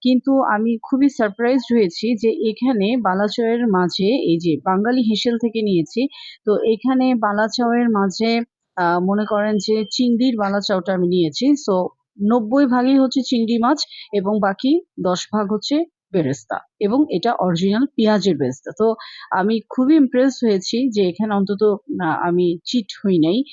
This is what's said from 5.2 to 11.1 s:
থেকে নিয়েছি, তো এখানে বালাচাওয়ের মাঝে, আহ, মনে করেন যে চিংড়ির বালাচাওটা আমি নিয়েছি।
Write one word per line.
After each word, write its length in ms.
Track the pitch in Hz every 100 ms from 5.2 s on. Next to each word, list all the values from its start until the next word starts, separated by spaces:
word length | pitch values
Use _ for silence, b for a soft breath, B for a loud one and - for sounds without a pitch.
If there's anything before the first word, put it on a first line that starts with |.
| 247 233
থেকে 240 | 226 220
নিয়েছি, 460 | 214 180 151 - 277 B B B -
তো 180 | 202
এখানে 520 | - 220 254 254 254 247
বালাচাওয়ের 720 | 214 208 220 - 240 240 240
মাঝে, 520 | 214 196 - 226 233 233 _ _ -
আহ, 220 | 175 175
মনে 260 | 180 202 208
করেন 320 | 208 214 214
যে 280 | 190 220 214
চিংড়ির 460 | - 247 233 254 226
বালাচাওটা 560 | 196 202 196 190 170
আমি 140 | 190
নিয়েছি। 380 | 180